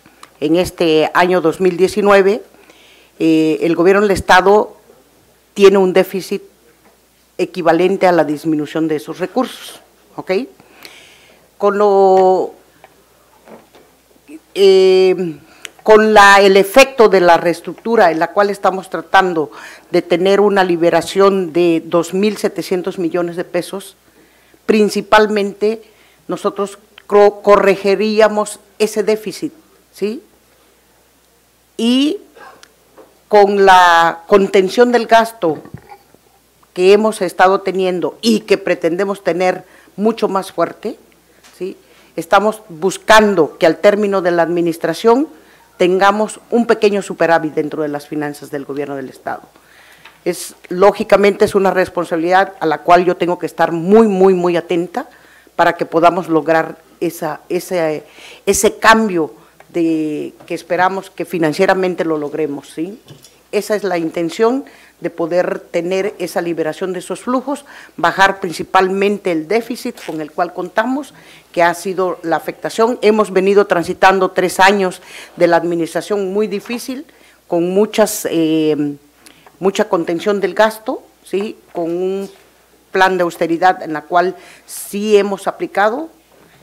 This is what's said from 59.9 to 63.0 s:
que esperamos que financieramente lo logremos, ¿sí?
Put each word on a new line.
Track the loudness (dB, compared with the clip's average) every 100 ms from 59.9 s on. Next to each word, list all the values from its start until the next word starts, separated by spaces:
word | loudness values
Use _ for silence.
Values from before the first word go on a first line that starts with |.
| -2 -4 -6 -10 -14 -12
que |
esperamos | -12 -6 0 0 -2 -10
que | -12 -8
financieramente | -4 -2 0 0 2 -2 -2 -4
lo | -4
logremos, | -6 -6 -6 -8 -12
¿sí? | -12 -12 -12